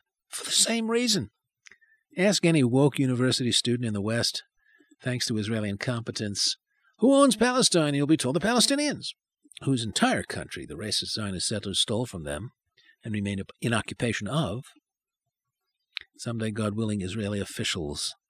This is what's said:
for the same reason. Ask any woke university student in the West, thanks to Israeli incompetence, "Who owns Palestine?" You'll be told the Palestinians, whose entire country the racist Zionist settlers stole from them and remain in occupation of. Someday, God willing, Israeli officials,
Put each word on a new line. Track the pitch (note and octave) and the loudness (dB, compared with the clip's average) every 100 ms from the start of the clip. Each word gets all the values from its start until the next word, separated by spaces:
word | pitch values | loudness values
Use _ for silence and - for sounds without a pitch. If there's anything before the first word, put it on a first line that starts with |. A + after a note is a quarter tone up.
| _ _ _ | _ _ _
for | - - | -12 -2
the | |
same | - - A#3 A3 | 2 2 2 0
reason. | A#3 B3 G3+ A2 - _ _ - - _ _ _ - | 0 2 0 -2 -10 _ _ -20 -20 _ _ _ 0
Ask | G3 F#3+ E3+ | 2 4 4
any | D#3+ | 6
woke | A#2+ B2+ C#3+ - | 6 6 4 4
university | C3 B2 B2+ A#2+ B2 | 2 2 2 2 2
student | G#2 B2 B2 A#2+ | 2 2 0 -2
in | |
the | G#2 | -2
West, | G2+ A#2 A2+ - - _ _ _ _ _ | -2 0 -2 -4 -12 _ _ _ _ _
thanks | C3 B2 - | -6 -4 -2
to | A2 | -2
Israeli | G2+ A2+ G#2 | -2 -2 -2
incompetence, | G2+ - A#2+ A#2+ - G#2+ G2 - - _ _ _ _ | -4 -4 -4 -6 -6 -4 -2 -2 -2 _ _ _ _
"Who | A#3 | 4
owns | C#4 C#4 G#3 | 6 6 4
Palestine?" | B3 B3+ G#3 F3+ D3+ C#3+ | 2 4 4 4 2 2
You'll | C#3+ | 4
be | D#3 | 2
told | B2+ D#3+ | 2 0
the | |
Palestinians, | G3 B3 - C#4 D4 G3 - - _ _ _ - | 2 4 4 2 0 -4 -8 -14 _ _ _ -6
whose | - C3 | -2 0
entire | A2+ - B3 C#3 | 0 0 2 2
country | - - - - - | -2 -8 -10 -12 -12
the | - | -10
racist | G#2+ - F#2 | -4 -4 -4
Zionist | - G2+ F#2 - | -6 -4 -4 -4
settlers | G#2+ G2+ F#2 | -4 -4 -2
stole | - A2 B2+ | 0 0 -2
from | F2+ | -6
them | D2 D2 A2+ - _ _ _ _ | -8 -8 -8 -16 _ _ _ _
and | A#2 | -8
remain | G#2+ G2+ G2 F#2+ - | -4 -4 -4 -8 -6
in | B2 | -2
occupation | A2+ - - B2 G#2 G#2 | -2 -2 -4 -2 -2 -2
of. | D3+ A#2 A2+ - - _ _ _ _ _ _ _ _ _ _ _ - - _ | -2 -2 -4 -10 -20 _ _ _ _ _ _ _ _ _ _ _ -14 -14 _
Someday, | B2 A#2 A2 | -8 -4 -4
God | G#2+ G#2+ G#2 | -2 -4 -2
willing, | A2 G#2 | -4 -4
Israeli | F#2 A2 G2+ G#2 | -4 -6 -4 -4
officials, | F#2+ - - G2 D2 C#2+ - - _ | -6 -6 -4 -4 -6 -6 -8 -10 _